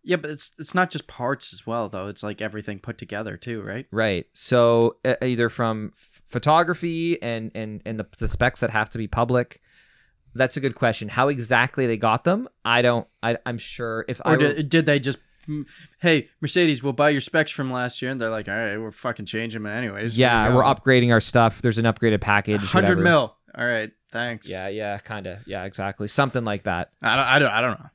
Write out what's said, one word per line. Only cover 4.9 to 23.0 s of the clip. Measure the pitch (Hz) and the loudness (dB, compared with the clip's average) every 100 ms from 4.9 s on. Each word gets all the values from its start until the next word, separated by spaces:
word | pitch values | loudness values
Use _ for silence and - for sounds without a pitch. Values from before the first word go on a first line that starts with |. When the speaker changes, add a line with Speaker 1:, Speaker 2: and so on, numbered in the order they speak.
| - | 2
Speaker 2:
uh, | 131 127 | -2 0
either | 127 117 117 | -2 0 -2
from | - 117 110 107 | 0 -2 -2 -8
f-, | - - - _ | -14 -20 -20 _
photography | 123 147 160 175 175 170 165 165 170 | -4 2 4 2 -2 -4 -2 -2 -2
and, | 120 117 113 | -4 -6 -6
and, | - 107 107 | -8 -10 -10
and | - 110 | -10 -8
the, | 104 - | -10 -4
the | 110 | -2
specs | - 123 - | 2 0 2
that | 117 | -2
have | 110 110 | 0 -2
to | 113 | -6
be | 107 | -4
public. | - 117 123 123 - _ _ _ _ _ _ _ | -2 2 2 0 -10 _ _ _ _ _ _ _
That's | 120 131 - | -2 -2 0
a | |
good | 131 - | -4 0
question. | 120 110 104 | 0 0 -4
How | - 135 | 0 0
exactly | 139 113 123 175 - 127 | 0 0 2 2 0 -2
they | 113 | 0
got | 113 113 | 0 2
them, | - 202 254 _ | 0 -2 -4 _
I | 113 120 | 0 2
don't, | 120 120 - _ | 4 2 -4 _
I, | 117 117 | -4 -4
I'm | 120 117 | -6 -10
sure | - - 117 113 - | -10 -10 -8 -8 -8
if | 123 | -6
Speaker 1:
Or | - | 0
Speaker 2:
I | 127 | 4
Speaker 1:
did, | 143 143 | 2 0
Speaker 2:
were | |
Speaker 1:
did | 147 165 156 | 0 2 4
they | 143 | 2
just, | 127 131 _ _ - | 0 -6 _ _ -10
mm, | 151 139 - - _ | -8 -10 -16 -20 _
"Hey, | 175 156 - _ | 2 2 0 _
Mercedes, | 151 180 170 135 | -2 2 2 2
we'll | 135 | -2
buy | 123 147 | 2 2
your | 143 | 2
specs | - 160 147 | 0 0 0
from | - 131 | -4 -4
last | 127 123 - | -2 -4 -4
year," | 127 | -6
and | 131 | -4
they're | 113 | -4
like, | 110 98 | -4 -6
"All | |
right, | 107 110 104 | -4 -4 -6
we're | 110 | -8
fucking | - 127 117 101 | -8 -8 -6 -6
changing | 110 113 110 | -6 -6 -6
them | 107 | -6
anyways." | 110 120 98 113 117 | -6 -6 -6 -4 2
Speaker 2:
Yeah, | 127 117 | 4 4
Speaker 1:
Here | 107 | 4
you | 127 | 4
Speaker 2:
we're | |
Speaker 1:
go. | 131 | 4
Speaker 2:
upgrading | 135 135 127 120 | 2 4 6 6
our | 113 | 4
stuff. | - 123 113 - | 4 4 4 2
There's | 123 110 | 0 2
an | 117 | 0
upgraded | 107 117 104 | 2 2 2
package, | - 104 101 104 98 | 4 2 4 -2 2
Speaker 1:
Hundred | 185 190 | 4 4
Speaker 2:
whatever. | 175 | 4